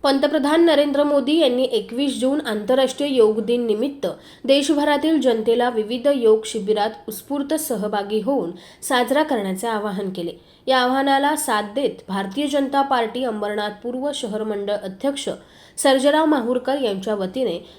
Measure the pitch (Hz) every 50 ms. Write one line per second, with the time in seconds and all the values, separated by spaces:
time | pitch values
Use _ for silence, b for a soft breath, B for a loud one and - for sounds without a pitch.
0 | - 277 277 269 294 285 294 311 262 285 311 330 339 339 302 285 294 294 269 277
1 | 294 294 294 285 277 277 302 339 311 254 247 247 262 254 240 214 190 190 233 247
2 | 285 277 - - 247 262 269 302 294 247 214 214 208 202 254 269 262 262 262 -
3 | 285 294 269 247 220 214 214 220 208 208 240 240 240 226 208 208 247 285 277 -
4 | - 175 - B B B B B B 247 269 285 277 320 311 285 294 294 294 285
5 | 294 311 320 294 247 254 226 226 214 233 226 240 240 247 240 220 214 208 240 254
6 | 240 285 285 262 233 220 220 220 220 - - 220 190 202 214 208 208 220 214 -
7 | - - 202 - - - 277 285 277 277 320 311 311 - 247 196 202 208 214 202
8 | 202 202 214 220 190 226 285 254 175 170 180 B B B B B - - 262 247
9 | 240 233 262 294 311 311 277 220 196 190 185 190 - 233 220 208 208 214 190 190
10 | 196 185 185 185 170 170 - B B B B B B 254 262 254 247 247 262 269
11 | 277 277 269 269 285 285 311 302 - - 226 208 208 202 208 269 285 - - -
12 | - - 190 196 196 190 - 277 294 277 285 285 277 254 277 277 269 277 269 240
13 | 226 220 226 247 262 240 220 208 208 208 208 214 208 214 208 - - 240 247 254
14 | 269 294 294 - - 214 202 214 214 214 208 202 202 202 208 202 - 185 190 -
15 | - 277 285 277 - 202 151 B B B B B B B B - - 277 262 269
16 | 254 285 285 311 320 302 311 269 220 233 254 254 254 262 269 294 262 214 196 190
17 | 190 220 214 202 190 185 190 262 262 208 170 175 B B B